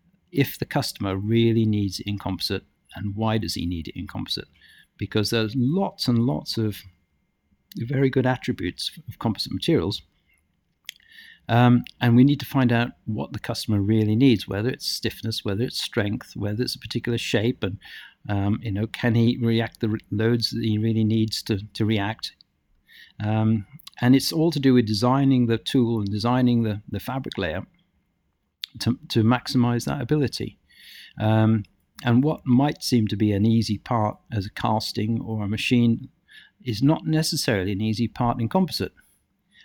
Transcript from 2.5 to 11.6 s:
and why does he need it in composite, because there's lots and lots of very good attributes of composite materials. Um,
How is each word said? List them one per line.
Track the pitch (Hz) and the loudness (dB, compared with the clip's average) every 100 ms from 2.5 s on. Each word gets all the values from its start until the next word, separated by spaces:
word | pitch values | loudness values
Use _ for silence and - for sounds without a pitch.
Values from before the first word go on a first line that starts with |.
| 95 - _ _ - | -6 -8 _ _ -10
and | 101 | -8
why | 101 110 110 | -2 0 0
does | 92 | -2
he | - | -4
need | 87 85 - | -4 -6 -8
it | - | -10
in | - | -10
composite, | 52 - - - _ - - _ _ | -8 -8 -8 -10 _ -20 -20 _ _
because | 104 110 104 | -2 0 0
there's | 117 107 127 | 0 -2 0
lots | 123 180 98 - - | 0 0 -2 -2 0
and | 117 | 2
lots | 120 151 - - | 2 -2 -6 -4
of | 107 101 - _ _ _ _ _ _ _ _ 180 | -4 -4 -14 _ _ _ _ _ _ _ _ -10
very | 120 135 139 | -4 0 2
good | 135 127 | 2 2
attributes | 127 - 117 90 - - - - | 0 -4 -4 -6 -6 -10 -12 -16
of | - | -6
composite | - - - | -4 -4 -6
materials. | 98 - 147 85 - - _ _ _ _ _ _ _ - - _ - - - - | -4 0 0 0 -6 -12 _ _ _ _ _ _ _ -20 -20 _ -20 -20 -18 0
Um, | 113 | 4